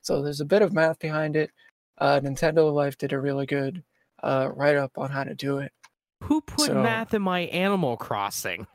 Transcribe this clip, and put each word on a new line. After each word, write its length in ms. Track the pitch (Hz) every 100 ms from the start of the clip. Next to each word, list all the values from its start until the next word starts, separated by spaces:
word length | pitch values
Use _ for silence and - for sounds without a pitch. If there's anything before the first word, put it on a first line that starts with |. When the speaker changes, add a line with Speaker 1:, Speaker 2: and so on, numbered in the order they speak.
Speaker 1:
So 180 | - 147
there's 200 | 143 143
a 40 |
bit 180 | 147 190
of 100 | 202
math 260 | 156 160 160
behind 380 | 156 156 156 151
it, 160 | 151 _ _ _ _ _
uh, 200 | 143 143
Nintendo 500 | 139 135 165 156 156
Life 260 | 147 143 139
did 140 | 139
a 80 | 139
really 260 | 139 139 139
good, 360 | 143 135 180 - _ _ _
uh, 260 | - 135 131
write-up 380 | - 143 143 135 -
on 140 | 139
how 140 | 139
to 100 | 135
do 240 | 143 139 139
it. 140 | 139 _ - _ _ _
Speaker 2:
Who 160 | - 311
put 260 | - - 294
Speaker 1:
So 80 |
Speaker 2:
math 400 | - 226 226 226
in 80 | 214
my 180 | 190 180
Animal 560 | 175 170 190 202 147 117
Crossing? 680 | - 107 101 - 101 90 110